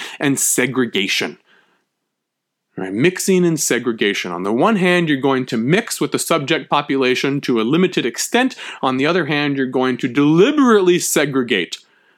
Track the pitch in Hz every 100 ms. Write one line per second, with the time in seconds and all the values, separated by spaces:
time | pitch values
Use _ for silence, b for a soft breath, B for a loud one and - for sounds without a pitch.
0 | B B 139 135 - - 127 127 120 98
1 | 98 - 90 90 b b b b b _
2 | _ _ _ _ _ _ _ - 95 101
3 | 160 180 - 185 175 156 - 123 123 113
4 | 107 98 95 87 98 113 185 220 180 180
5 | 165 139 139 131 127 117 117 185 220 -
6 | 147 - - 165 139 156 135 151 143 135
7 | 127 127 143 139 - 117 110 160 180 175
8 | 135 - - 233 262 - B B 135 131
9 | 143 180 143 147 143 139 131 131 131 127
10 | 131 120 147 160 226 302 262 214 180 175
11 | - 165 147 135 120 107 82 - b b
12 | b